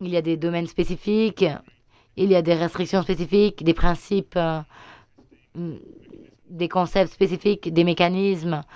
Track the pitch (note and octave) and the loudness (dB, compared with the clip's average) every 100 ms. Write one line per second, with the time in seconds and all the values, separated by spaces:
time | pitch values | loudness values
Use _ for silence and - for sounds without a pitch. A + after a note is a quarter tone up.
0 | F3+ F3 D#3+ D#3+ E3+ E3+ E3+ - E3+ F3+ | -4 -2 -2 -2 -2 -4 -4 -2 -4 -2
1 | - G#3+ A3 - F#3 C#3+ - _ _ _ | -2 0 0 2 -2 -2 -14 _ _ _
2 | _ - F#3+ F3+ E3 E3 E3+ - F#3 F#3+ | _ -2 2 4 4 2 0 -4 -2 0
3 | F3 F#3 F3 G3+ G#3 - D#3+ E3 F3+ E3 | 0 -4 0 2 2 2 0 4 4 2
4 | - G3 - F3+ E3 D#3+ D3+ - - - | -2 -4 -2 -2 -2 -4 -8 -18 -20 -20
5 | _ _ _ _ _ E3 E3+ B2 - - | _ _ _ _ _ -12 -10 -10 -16 -20
6 | - - - _ - E3+ E3+ F#3 E3+ G3 | -20 -20 -20 _ -16 -8 -4 -2 0 0
7 | F3+ - G3 F3 G#3 G3+ F3 E3 F3 E3 | 0 0 -2 0 0 0 0 2 2 2
8 | F3 F#3 G3 F#3 E3 D#3 - | 0 0 0 -2 -4 -6 -8